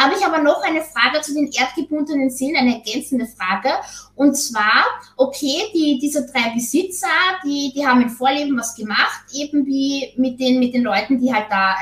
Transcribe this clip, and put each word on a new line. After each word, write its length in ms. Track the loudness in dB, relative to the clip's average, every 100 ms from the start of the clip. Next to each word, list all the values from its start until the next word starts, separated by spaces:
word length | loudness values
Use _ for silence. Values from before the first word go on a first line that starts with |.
| 2
habe 100 | 2
ich 80 | 2
aber 140 | 4
noch 220 | 4 4
eine 180 | 2 -2
Frage 400 | -2 0 2 0
zu 140 | -2 -2
den 160 | -2
erdgebundenen 800 | 0 -2 -2 -4 -4 -2 0 0
Seelen, 240 | -2 -2 2
eine 220 | 2 0
ergänzende 440 | -4 -6 -4 -4 -4
Frage. 420 | -6 -4 -2 0 -2 -6 -16 -12 2
Und 180 | 4 4
zwar, 500 | -4 0 2 4 2 -2 -8 0
okay, 440 | 0 0 -2 -2 -2
die, 260 | 0 2 2
diese 260 | 0 -2 -2
drei 260 | -2 -2 -2
Besitzer, 520 | -2 -2 -2 -4 -2 0 0 -2 -4
die, 280 | -4 -4 -2
die 100 | 2
haben 140 | 4
im 80 | 2
Vorleben 480 | 0 0 0 0 -2
was 160 | -4 -8
gemacht, 500 | -4 0 0 -4 -12
eben 320 | -10 -2 -2 0
wie 480 | 0 0 -2 -6 -2
mit 240 | -2 0
den, 200 | 2 2
mit 140 | 2
den 100 | 2
Leuten, 360 | 0 0 0 0
die 140 | 2
halt 140 | 0 0
da, 260 | 0 2 0